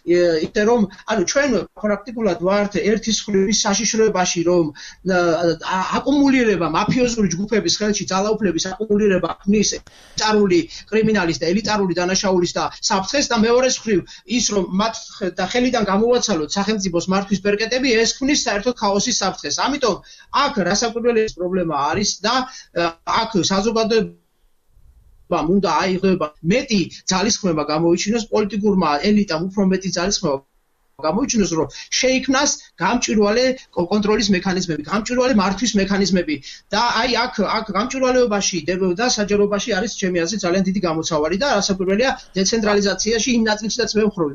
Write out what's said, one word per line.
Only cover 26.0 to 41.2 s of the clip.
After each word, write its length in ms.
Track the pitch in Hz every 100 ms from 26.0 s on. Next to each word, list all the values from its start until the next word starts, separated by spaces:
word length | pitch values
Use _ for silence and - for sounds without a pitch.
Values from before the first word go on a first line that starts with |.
| 190 180 151 -
მეტი 380 | 160 247 277 208 156 - -
ძალისხმევა 520 | 180 214 - 185 156 147
გამოიჩინოს, 520 | 156 170 175 202 233 214
პოლიტიკურმა 560 | 214 208 214 208 190 156 143 202
ელიტამ 340 | 208 202 160 185
უფრო 140 | 202 190
მეტი 180 | 185 190
ძალისხმევა 440 | 175 185 - 156 135 - _ _ _ _ -
გამოიჩინოს, 520 | 156 196 285 233 170 160
რომ 100 | - - -
შეიქმნას 600 | - 254 262 262 262 285 - - -
გამჭვირვალე 640 | 185 247 233 214 202 233 262 254 -
კო-, 120 | - 175
კონტროლის 380 | 214 196 214 202
მექანიზმები, 520 | 180 190 185 175 147 143
გამჭვირვალე 480 | 202 214 247 254
მართვის 380 | 214 190 190 247
მექანიზმები. 640 | 196 190 196 185 185 156 139 - - _
და 120 | 208 233
აი, 160 | 208 254 233
აქ, 160 | 240 214 165
აქ 160 | 180 202
გამჭვირვალეობაში 840 | 185 247 262 262 254 240 202 - 175
დებო-, 320 | 147 185 190
და 120 | 175 247
საჯაროობაში 600 | 226 202 202 202 202 240
არის, 180 | 190 220 -
ჩემი 240 | 185 175
აზრით, 180 | 170 214 175
ძალიან 160 | 190
დიდი 180 | 190 190 170
გამოცავარი 500 | 160 160 156